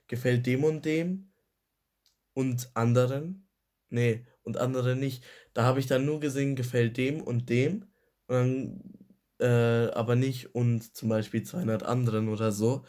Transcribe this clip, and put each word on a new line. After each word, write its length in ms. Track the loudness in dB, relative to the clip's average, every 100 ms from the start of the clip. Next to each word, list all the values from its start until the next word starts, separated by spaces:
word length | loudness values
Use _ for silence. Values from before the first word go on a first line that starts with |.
| -10
"Gefällt 380 | -4 0 2 2
dem 180 | 2
und 200 | 2 0
dem 460 | 0 0 0 -4 -8 _ _ _ _ _ _ _ _ _ _
und 360 | -4 -2 -4 -4
anderen." 720 | 0 4 4 4 0 -6 -12 _ _ _ _ -6
Nee, 380 | 0 0 0 -6 _
und 140 | -8 -2
andere 380 | -2 0 0 0
nicht. 280 | -2 -6 -14 -20 _
Da 100 | 0
hab 120 | 2 2
ich 80 | 2
dann 180 | 0
nur 160 | 0 -2
gesehen, 360 | -2 -2 -2 -2
"Gefällt 400 | 0 2 0 0
dem 220 | -2 -2
und 260 | -4 -4 0
dem." 360 | 2 2 -2 -8 _ _ _ -4
Und 80 | 0
dann, 460 | 0 0 -6 -10 -16 -20 -20 _ _ 0
äh, 520 | 2 4 4 4 2
aber 240 | 0 0 2
nicht 380 | 2 -2 -6
"und 400 | 0 2 0 -2 -6
zum 120 | -2
Beispiel 340 | 0 0 -4
zweihundert 380 | -4 -4 -2 -2
anderen" 440 | 0 0 2 0 0
oder 240 | 0 0
so. 320 | 2 0 0